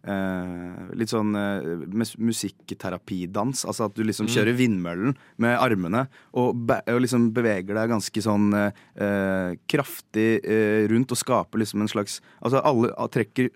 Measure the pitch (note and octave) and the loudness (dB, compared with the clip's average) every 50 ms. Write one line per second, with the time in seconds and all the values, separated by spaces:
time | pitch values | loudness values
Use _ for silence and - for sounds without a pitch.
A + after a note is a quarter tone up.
0 | - - G2 G2 F#2+ F#2+ F#2 F2+ F2+ F2+ F2 F2 F2 F2 F2+ F#2 F2+ F2 F2 G2 | -6 -4 -4 -2 -2 -2 -4 -4 -6 -6 -8 -8 -10 -10 -12 -14 -12 -10 -4 -4
1 | A2+ A2 A#2+ A2+ G#2+ G#2+ G#2 G#2 G2+ G2+ G2+ F#2+ C2 D#2+ F2 E2+ D2 E2+ F#2+ A2+ | -4 -2 0 0 0 0 0 0 0 -2 -2 -2 -4 -4 -6 -6 -8 -6 -4 -4
2 | A2+ A2 - - A2 A#2 A2 - - F#2+ - _ _ - F#2+ - - F#2+ F2 F2+ | -4 -4 -4 -2 -2 -2 -2 -2 -6 -8 -8 _ _ -14 -12 -8 -6 -6 -6 -6
3 | _ - F#2+ F#2 F2+ F2+ G2 G#2 G#2 C3+ C3+ - - - G2+ - A2+ G#2 G2+ A2+ | _ -8 -6 -6 -6 -4 -2 -2 -2 -2 -4 -4 -6 -6 -4 -2 -4 -4 -2 -2
4 | A2 A2 G2 - A2 A2 A#2+ A#2+ G#2 A2+ A#2+ B2 C3 A#2+ G#2 F#2 F2 E2+ E2+ F2 | -2 -2 0 -2 -2 0 2 2 2 2 4 4 2 2 2 0 -2 -4 -4 -2
5 | G2+ C3+ C#3 - - - _ - A2 A#2 A#2+ - C3 B2+ A2 F#2+ F2+ E2 F#2+ B2 | -2 -2 -2 -4 -10 -20 _ 0 2 2 4 4 4 2 2 2 0 0 0 0
6 | C3+ C3+ _ - - _ - B2+ B2 B2 - A#2+ A#2 A#2 B2+ - - - A#2+ A#2+ | -2 -2 _ -20 -20 _ 0 0 2 2 0 0 0 0 0 0 0 0 0 2
7 | B2+ B2 B2+ A#2+ A#2+ A2+ A2 B2 A#2 A2+ G#2 F#2 F#2 G2 G2+ G#2+ A2 A#2 A#2 G#2+ | 2 2 4 4 4 4 2 2 2 2 0 0 -2 -4 -2 -2 0 0 0 -2
8 | - - - A2 G2+ A2 G#2 G#2 G#2 G2+ G2+ G#2 G2+ G2+ G2+ - - _ _ - | -2 -4 -6 -2 0 2 2 4 4 4 4 2 2 0 -2 -6 -20 _ _ -4
9 | G2+ G2+ G2+ G2 G2 F#2+ F#2+ F#2+ F#2 F2+ F2 - _ - - D3 C3+ - - - | -2 0 0 0 0 0 -2 -2 -2 -4 -6 -8 _ -2 0 0 0 -2 -10 -16
10 | - _ - A2 A2 A2+ A2+ G2+ - - G#2+ A2 A2 G#2 G#2+ A2 G#2+ G#2 A2+ A#2 | -18 _ 0 2 4 4 2 2 2 0 2 2 4 4 4 2 4 4 4 2
11 | C3 - A#2+ - - - B2+ G#2+ F2+ _ - A2+ A2 G#2+ - G#2 G#2 G#2 - A2 | 2 2 -2 -4 0 0 0 0 0 _ -2 -2 -2 0 0 -2 -2 0 -2 -4
12 | G#2 - - - _ - - _ - A#2+ C3 C3+ - D3+ C#3 A2+ A#2 A2 - - | -4 -4 -8 -14 _ -20 -20 _ -2 0 2 4 4 4 4 4 2 2 0 -4
13 | A2+ A2+ - B2 A2+ - _ - B2+ A#2+ _ | -6 -2 0 -2 -2 0 _ -2 -2 -2 _